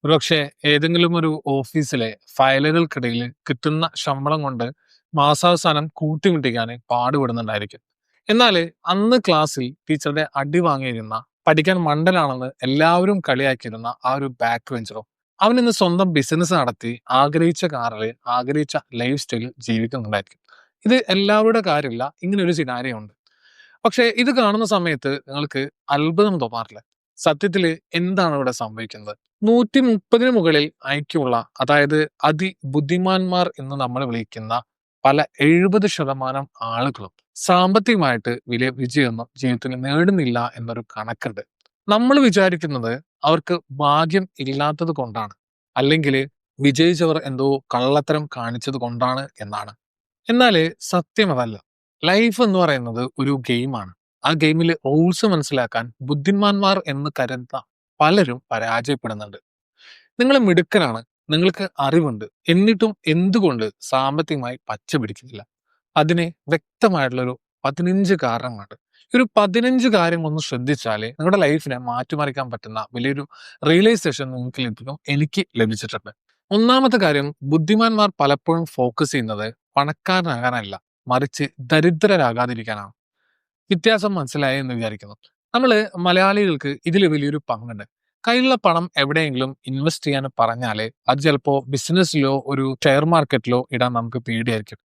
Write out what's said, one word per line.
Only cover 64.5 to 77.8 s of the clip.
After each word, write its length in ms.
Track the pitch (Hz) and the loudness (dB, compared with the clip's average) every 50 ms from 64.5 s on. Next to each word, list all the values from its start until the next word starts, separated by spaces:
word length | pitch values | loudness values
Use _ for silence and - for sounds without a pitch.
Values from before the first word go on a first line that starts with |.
| 127 123 _ - | -10 -12 _ -12
പച്ച 260 | 110 - _ - - | -12 -12 _ -4 -4
പിടിക്കുന്നില്ല? 500 | 147 113 101 101 - - 131 127 101 - _ _ _ _ _ _ _ _ _ _ | -4 -4 -4 -10 -14 -16 -18 -18 -18 -18 _ _ _ _ _ _ _ _ _ _
അതിന് 340 | 151 151 156 170 175 170 170 165 _ _ 143 | 2 2 4 2 0 0 -2 -6 _ _ -2
വ്യക്തമായിട്ടുള്ളൊരു 920 | 160 160 _ _ _ _ - 214 185 156 135 127 127 127 127 123 127 - _ _ _ _ - | -2 -2 _ _ _ _ 2 2 4 2 0 0 -2 -4 -4 -4 -6 -10 _ _ _ _ -4
പതിനഞ്ച് 500 | 135 143 - 175 180 185 196 202 175 196 160 - | -4 -2 0 0 0 2 2 2 2 2 0 0
കാരണങ്ങളുണ്ട്. 520 | 120 113 117 123 127 117 104 101 _ - _ _ _ _ _ | -2 -2 -2 -6 -8 -10 -12 -16 _ -20 _ _ _ _ _
ഈ 160 | _ _ - | _ _ 2
ഒരു 100 | 247 254 208 _ | 2 2 4 _
പതിനഞ്ച് 500 | 220 208 202 180 233 233 254 262 254 233 | 2 2 4 2 0 2 2 2 2 2
കാര്യം 400 | 254 214 190 170 170 170 170 160 | 4 4 4 2 2 0 -2 -2
ഒന്ന് 140 | 156 151 156 | -2 -2 -4
ശ്രദ്ധിച്ചാലേ 640 | 147 - 135 123 123 135 147 - - 117 107 104 107 | -4 -4 -6 -4 -2 -2 -2 -2 -2 -4 -4 -4 -6
നിങ്ങളുടെ 300 | 113 135 - 156 180 190 | -8 -8 -2 2 2 4
ലൈഫിനെ 400 | 202 170 147 151 160 - 143 127 | 4 4 2 2 0 -2 -6 -8
മാറ്റിമറിക്കാൻ 720 | 123 127 120 120 123 131 _ - 147 147 143 127 139 131 123 | -8 -6 -6 -6 -6 -6 _ -4 -4 -4 -4 -4 -6 -8 -8
പറ്റുന്ന 340 | 117 113 - 110 110 110 - - 117 | -10 -14 -14 -10 -8 -8 -8 -8 -8
വലിയൊരു 340 | 123 120 135 139 143 143 _ - - - - - _ - | -4 -2 -2 -2 -4 -8 _ -16 -20 -20 -20 -16 _ 2
റിയലൈസേഷൻ 640 | 147 165 180 202 220 233 208 - 165 123 - 139 131 | 4 4 6 6 4 4 2 0 -4 -4 -4 -8 -8
നിങ്ങൾക്ക് 300 | 127 127 123 127 - - | -8 -8 -8 -8 -6 -6
ലഭിക്കും. 360 | 127 120 107 _ 117 131 143 - _ | -6 -6 -6 _ -12 -14 -14 -12 _
എനിക്ക് 380 | - 143 143 151 147 - 196 190 _ _ | -4 -2 0 0 0 -2 -4 -4 _ _
ലഭിച്ചിട്ടുണ്ട്. 540 | 117 113 107 110 104 - 110 - 107 _ - - _ _ _ _ _ _ _ | 0 0 0 0 -4 -8 -10 -10 -12 _ -14 -20 _ _ _ _ _ _ _
ഒന്നാമത്തെ 460 | 202 208 226 240 254 262 269 262 254 | 2 2 4 4 4 4 4 4 4
കാര്യം, 380 | 226 190 160 147 143 139 147 147 _ 139 | 4 4 4 4 2 0 -2 -8 _ -2
ബുദ്ധിമാന്മാർ 720 | 139 151 160 156 156 214 214 | 0 2 2 4 4 4 4